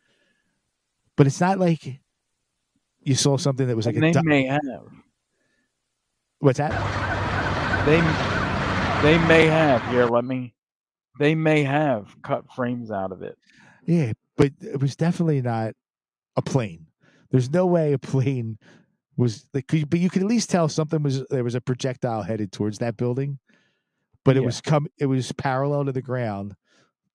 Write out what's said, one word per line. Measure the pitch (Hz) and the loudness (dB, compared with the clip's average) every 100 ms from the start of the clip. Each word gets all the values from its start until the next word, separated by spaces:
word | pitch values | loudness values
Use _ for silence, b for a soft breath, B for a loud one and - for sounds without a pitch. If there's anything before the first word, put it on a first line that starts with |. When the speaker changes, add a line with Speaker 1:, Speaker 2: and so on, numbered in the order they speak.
| _ _ _ _ _ _ _ _ _ _ _ - | _ _ _ _ _ _ _ _ _ _ _ 2
Speaker 1:
But | 139 | 4
it's | - | 4
not | 180 196 | 0 2
like | 180 160 - 127 _ _ _ _ _ _ _ _ _ _ | 0 0 -6 -16 _ _ _ _ _ _ _ _ _ _
you | - 127 | -2 2
saw | 147 135 | 2 2
something | 143 131 127 | 0 -2 -2
that | 113 | 0
was | 110 | -2
like | 104 | 2
Speaker 2:
And | |
Speaker 1:
a | 165 | 2
Speaker 2:
they | |
Speaker 1:
du- | 165 | 4
Speaker 2:
may | 160 143 131 | 4 2 2
have. | 143 262 95 - - _ _ _ _ _ _ _ _ _ _ _ _ _ _ | -2 -2 -8 -14 -20 _ _ _ _ _ _ _ _ _ _ _ _ _ _
Speaker 1:
What's | 143 127 | 2 2
that? | 147 - - - - - - - - - - - 143 | 0 -2 -4 -4 -4 -4 -4 -4 -4 -4 -2 0 2
Speaker 2:
They, | 165 160 - - - - - - - - - 147 | 4 2 0 -2 -2 -2 -4 -4 -2 -2 2 4
they | 165 165 | 4 6
may | 165 160 | 6 6
have. | 160 156 120 120 | 4 2 2 2
Here, | 123 120 | 2 2
let | 120 123 | 2 -2
me, | 131 123 - _ _ _ _ _ - | -6 -8 -14 _ _ _ _ _ -2
they | 151 160 | 0 2
may | 160 151 | 2 2
have | 139 147 151 113 101 - | 2 0 0 -2 -6 -16
cut | - 127 - | -6 -6 -6
frames | - 123 123 110 | -6 -4 -4 -6
out | 101 95 | -6 -6
of | 92 | -8
it. | 90 - _ b b b - | -12 -16 _ b b b -2
Speaker 1:
Yeah, | 170 120 - _ - | 0 0 -4 _ 0
but | 143 - | 0 0
it | - 139 | -10 -4
was | 139 - | -4 -2
definitely | 165 180 165 143 | -2 0 0 0
not | 123 113 110 - _ _ _ _ _ - | -2 -2 -4 -8 _ _ _ _ _ -6
a | |
plane. | - 135 104 82 - _ b b b | -2 -2 -2 -8 -20 _ b b b
There's | 131 127 | 0 2
no | 170 180 | 0 2
way | 175 151 | 2 2
a | 139 | 0
plane | - 135 135 131 113 107 b b b b _ - | -2 -2 0 -2 -6 -10 b b b b _ -2
was, | 120 104 - | -2 -2 -6
like, | 139 - | -6 -2
could, | 156 147 | -2 0
but | 175 | 0
you | 180 | 0
could | 185 | 0
at | 196 | 0
least | 233 - | 0 2
tell | 185 156 | 0 2
something | - 156 160 | 0 -2 0
was, | 147 131 127 | 0 -2 -2
there | 139 | -2
was | 120 | -2
a | 123 | -4
projectile | - 123 135 123 127 110 | -4 -4 -4 -4 -4 -4
headed | 101 110 101 | -4 -4 -6
towards | - 104 104 | -4 -4 -4
that | 117 104 | -6 -4
building, | 120 123 139 139 _ _ _ _ _ _ _ _ - | -4 -2 -4 -8 _ _ _ _ _ _ _ _ 4
but | 131 | 4
it | |
Speaker 2:
Yeah. | 123 | 2
Speaker 1:
was | 113 | -2
come, | - 151 147 - | 0 0 0 -2
it | 143 | 0
was | 131 117 | 0 -2
parallel | - 143 131 143 143 139 | -4 -2 0 0 0 -2
to | |
the | 131 | -4
ground, | 120 127 113 101 101 95 _ _ _ _ _ | -6 -4 -4 -4 -8 -12 _ _ _ _ _